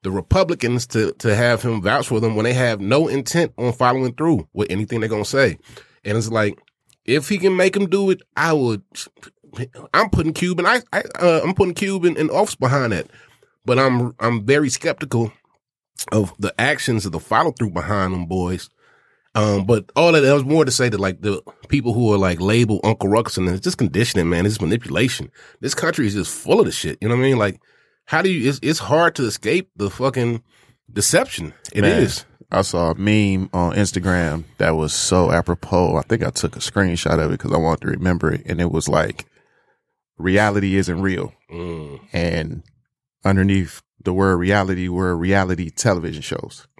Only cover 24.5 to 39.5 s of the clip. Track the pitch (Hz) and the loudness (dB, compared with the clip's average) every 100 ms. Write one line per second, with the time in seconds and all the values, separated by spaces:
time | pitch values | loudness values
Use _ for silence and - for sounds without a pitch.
24.5 | 110 82 120 - 73 127 - 143 _ - | 0 -2 -2 -4 -2 -2 -2 -12 _ -20
25.5 | _ 123 - 160 175 110 101 87 - - | _ -6 -4 -4 -2 -2 -2 -6 -8 0
26.5 | 220 196 - 82 - 107 120 131 127 101 | 2 2 0 -6 -4 -2 2 2 2 0
27.5 | 92 _ _ _ _ - 156 190 175 120 | -2 _ _ _ _ -4 0 0 0 -2
28.5 | 131 131 160 98 151 170 - 117 - 104 | -2 -4 -4 0 2 2 0 -4 -4 -2
29.5 | 170 - - 101 - 131 127 120 117 _ | -2 -4 -6 -6 -2 -2 0 -2 -4 _
30.5 | _ _ _ _ 104 - 151 262 - 80 | _ _ _ _ -4 2 2 0 -8 -10
31.5 | - - - 101 - 127 - - _ - | -12 -8 0 2 4 0 -2 -12 _ -4
32.5 | 98 98 87 82 80 101 107 101 95 95 | -2 0 0 0 0 2 2 2 0 -2
33.5 | 92 87 101 101 95 92 90 82 76 80 | -2 0 0 0 0 0 0 0 -4 -10
34.5 | - 85 80 76 - - 92 85 82 85 | -2 0 0 -2 -2 0 2 4 2 0
35.5 | 90 - 90 90 80 - 113 85 - - | -4 0 2 2 0 -2 -2 -2 -4 -6
36.5 | - - 101 95 85 - 80 78 - - | -6 -6 -2 0 0 0 0 0 -4 -2
37.5 | 85 80 80 - - 90 87 78 - - | 0 0 0 -4 -2 0 0 0 -2 -6
38.5 | 87 87 78 - 82 76 - - _ _ | -2 0 -2 0 0 0 -6 -16 _ _